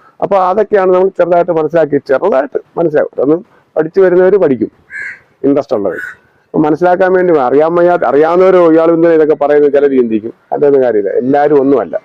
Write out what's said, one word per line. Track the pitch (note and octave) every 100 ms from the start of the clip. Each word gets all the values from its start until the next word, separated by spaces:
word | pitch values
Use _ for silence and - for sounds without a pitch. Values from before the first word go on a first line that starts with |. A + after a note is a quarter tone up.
| _ _
അപ്പൊ | F3+ G3
അതൊക്കെയാണ് | F#3 G3+ G3+ G3+ F#3
നമ്മൾ | F3+ F#3+
ചെറുതായിട്ട് | - E3+ F3 F3+
മനസ്സിലാക്കി, | D#3+ D#3 E3 D3+ C#3+ -
ചെറുതായിട്ട് | C3+ F#3+ B3+ C#4 - - -
മനസ്സിലാക്കും. | E3+ D3 G2 -
അതൊന്നും | C3 E3 - _ _ -
പഠിച്ചു | D#3+ F#3+
വരുന്നവര് | F#3 F3+ F#3 G3+
പഠിക്കും, | E3 B2 G#2+ - _ - - - _ _
ഇൻട്രസ്റ്റ് | C#3 C#3+ B2+ A#2
ഉള്ളവർ. | F#2+ E2
അപ്പൊ | - - _ _ _ -
മനസ്സിലാക്കാൻ | D3+ D3+ F3 F3+ F#3
വേണ്ടി | F#3 F3+ D#3
അറിയാൻ | B2 C3+ D#3+ F3
വയ്യാത്ത, | F3 F3
അറിയാവുന്നവരോ | A#2+ C#3 D#3 F3 F#3 F#3 E3+
ഇയാൾ | D#3+ E3
എന്തിനാ | E3 E3+
ഇതൊക്കെ | D#3+ D3+ D3+
പറയുന്നത് | C#3+ D3 D3
ചിലർ | C#3 C#3+
ചിന്തിക്കും. | C3 A#2+ A2 A2+ - _
അതൊന്നും | C#3 C#3+ C#3
കാര്യമില്ല, | B2+ G#2+ G2
എല്ലാവരും | A2 B2 C#3+ D3 D3
ഒന്നുമല്ല. | C3+ C#3+ D#2+ -